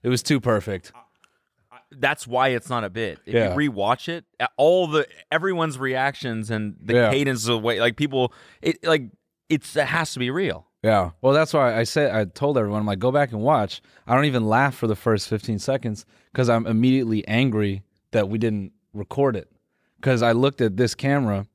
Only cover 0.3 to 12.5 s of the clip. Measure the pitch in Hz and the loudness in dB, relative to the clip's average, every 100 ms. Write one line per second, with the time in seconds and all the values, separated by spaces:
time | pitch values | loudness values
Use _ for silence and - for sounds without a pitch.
0.3 | 147 120 107 101 95 - - _ _ _ | 0 2 0 -2 -10 -10 -20 _ _ _
1.3 | _ _ _ _ 123 _ 135 135 147 123 | _ _ _ _ -20 _ -4 -2 -2 -4
2.3 | 123 135 123 - 123 104 98 107 78 - | 0 0 0 -4 -6 -4 -6 -6 -8 -2
3.3 | 117 104 90 147 104 101 127 - 170 _ | 0 2 2 -2 0 0 0 -4 -10 _
4.3 | _ 120 - 147 180 170 151 139 82 - | _ -6 2 4 4 2 0 -2 -8 -4
5.3 | 160 185 180 160 131 131 127 135 139 131 | -2 -2 -2 -2 -2 -4 0 -2 -4 -8
6.3 | 110 107 110 107 - 101 117 117 131 139 | -6 -4 -4 -4 -10 0 4 4 2 0
7.3 | 123 110 117 110 107 117 113 147 135 123 | -2 0 0 0 0 0 0 -4 0 -2
8.3 | - - _ 160 - 165 160 120 _ _ | -4 -20 _ -4 -2 0 0 0 _ _
9.3 | _ _ 151 - 156 139 160 160 - 123 | _ _ -4 -2 -2 0 -2 -4 -4 -4
10.3 | 147 185 80 _ _ 107 107 87 - 131 | -2 -4 -6 _ _ 2 2 0 0 2
11.3 | 143 160 156 127 113 117 - 143 110 101 | 4 2 2 2 2 0 0 0 0 -2
12.3 | - 143 | -2 0